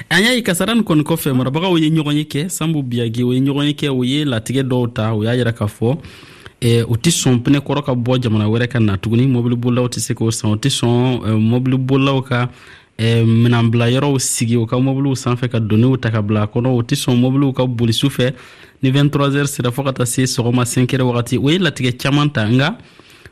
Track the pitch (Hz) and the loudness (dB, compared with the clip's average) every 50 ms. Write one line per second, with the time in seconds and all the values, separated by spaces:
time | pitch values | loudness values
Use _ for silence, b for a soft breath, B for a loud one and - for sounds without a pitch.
0 | B B - 170 202 233 254 240 214 - 180 170 185 202 233 233 208 - 170 151 | B B 0 2 2 2 0 0 0 -2 -2 -2 0 0 0 0 0 2 2 0
1 | 147 - 165 160 - 156 131 127 127 131 135 160 175 196 175 165 160 151 160 160 | 2 0 -2 -2 -2 -2 0 0 0 -2 -2 -2 0 0 2 2 2 2 2 0
2 | 151 147 147 147 151 151 - 139 147 190 - - 156 160 165 147 139 123 120 120 | 0 0 -2 -2 -2 -4 -4 -6 -6 -6 -6 -4 -4 -2 -2 -2 -2 -4 -2 -2
3 | 120 117 110 120 123 123 123 127 135 139 139 143 143 147 147 147 - 143 135 127 | -2 -2 -2 -2 0 0 0 0 0 0 0 0 0 -2 -2 -2 -2 -2 -2 0
4 | 123 123 135 147 151 143 123 110 107 - 120 135 135 127 127 127 123 117 120 - | -2 0 0 -2 -2 -2 -2 -2 -2 -2 -2 -2 0 0 0 0 0 -2 -2 -2
5 | 110 110 113 107 104 113 120 127 120 117 113 - 110 104 - - 110 113 135 170 | -2 -2 0 0 0 0 0 0 0 -2 -2 -2 -4 -4 -4 -2 0 0 0 -2
6 | - B B B B B B B B B B B - 120 117 117 113 117 123 113 | -4 B B B B B B B B B B B 0 2 2 2 2 0 -2 0
7 | - 170 165 - - 135 127 120 117 127 139 143 135 - 139 143 143 - 131 123 | 2 0 0 2 2 2 2 2 2 2 2 2 0 -2 -4 -2 -2 -2 -2 -2
8 | 117 120 127 127 120 120 107 107 104 107 110 117 120 117 - 120 110 104 98 95 | 0 0 0 0 0 0 0 2 2 2 2 0 0 0 0 2 2 2 0 0
9 | - 110 113 117 127 135 127 120 117 120 123 120 117 123 123 120 123 120 120 - | -2 0 2 2 2 2 2 2 0 0 0 0 0 0 0 0 0 -2 -2 -4
10 | 117 - 120 - 113 113 113 - - 110 107 107 - 135 135 - - 120 120 123 | -6 -6 -4 -2 -2 -2 -2 0 0 -2 0 0 0 -2 -2 0 0 2 2 2
11 | 123 131 127 117 - 101 110 110 110 110 117 123 127 131 131 131 131 127 135 139 | 2 0 0 -2 -2 0 0 2 2 2 2 0 0 0 0 0 0 0 2 2
12 | 135 139 139 131 127 - 131 120 123 123 B B B B B B B B B - | 2 2 0 0 -2 -2 -2 -2 -2 -2 B B B B B B B B B -2
13 | 110 113 117 117 117 113 113 113 117 123 120 117 117 117 113 120 117 120 123 131 | 0 2 2 2 4 4 4 4 4 4 4 4 2 2 2 2 2 2 2 2
14 | 139 147 139 131 - - - - 123 113 117 120 113 113 - 123 127 135 135 135 | 2 0 0 0 -2 -4 -4 -2 -2 0 0 0 0 0 0 0 0 0 0 0
15 | 139 143 135 127 - 123 123 120 127 120 - 113 113 104 107 107 117 131 131 127 | -2 -2 -2 -2 -2 -2 -2 -2 -2 -2 -2 -2 -2 2 2 4 4 4 2 2
16 | 123 113 110 113 104 101 107 107 104 104 - 123 120 131 127 120 113 120 147 143 | 0 -2 -2 -2 0 0 0 0 0 -2 -2 -2 0 0 0 0 0 -2 -4 -4
17 | - - 127 120 123 131 131 139 143 139 127 - 127 127 123 113 120 117 113 - | 0 0 2 2 2 2 2 2 0 0 0 0 -2 -2 -2 0 0 0 0 0
18 | - 139 - - 127 123 127 B B B B B B B B B B 131 131 143 | 0 -2 0 0 -2 -2 -2 B B B B B B B B B B 0 2 2
19 | 143 143 143 147 143 139 135 143 143 139 - - 123 123 117 143 139 147 127 - | 2 2 2 2 0 0 0 0 -2 -2 -2 -4 -4 -4 -2 -2 -4 -4 -2 -2
20 | 127 120 - - 131 131 - - 117 120 120 127 123 117 - 135 127 120 - 131 | -2 -2 0 0 0 0 0 -2 0 0 0 0 0 0 0 0 0 0 0 0
21 | 127 123 120 120 117 - - 117 104 139 156 185 196 156 - - 127 127 120 - | 0 0 0 -2 -2 -2 -2 0 0 2 2 2 0 -2 -2 -2 -2 -4 -4 -2
22 | - 139 139 147 147 147 143 - 107 104 120 127 135 156 226 - B B B B | -2 0 2 2 2 0 0 -2 0 2 2 2 2 0 -2 -6 B B B B
23 | B B B B B B | B B B B B B